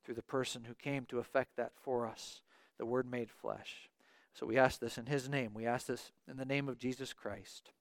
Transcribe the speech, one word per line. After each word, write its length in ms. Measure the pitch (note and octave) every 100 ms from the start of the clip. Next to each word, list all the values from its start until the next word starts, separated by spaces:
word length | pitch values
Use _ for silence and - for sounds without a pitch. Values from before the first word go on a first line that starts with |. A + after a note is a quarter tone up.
through 120 | - A#2
the 60 |
person 440 | - C3+ B2+ B2+ A2+
who 80 |
came 320 | A#2+ - C#3 B2
to 140 | B2
effect 380 | A2+ C3+ B2 -
that 140 | A#2 -
for 240 | - B2 A#2
us, 360 | A2 - - _ - - _
the 80 | A2+
Word 240 | B2 B2+
made 200 | B2 A#2
flesh. 600 | - A2 G#2 - - - _ - - - -
So 80 | -
we 120 | B2
ask 220 | C3 -
this 200 | A#2 -
in 80 | A#2+
His 200 | C#3+ C3
name. 240 | C#3 A#2+
We 120 | G#2+ A2+
ask 220 | B2 -
this 240 | B2 - _ -
in 80 | C3+
the 80 | C3
name 240 | C#3 C#3
of 80 | A#2+
Jesus 340 | B2 B2+ C3
Christ. 600 | - G#2+ G2 F#2 - - _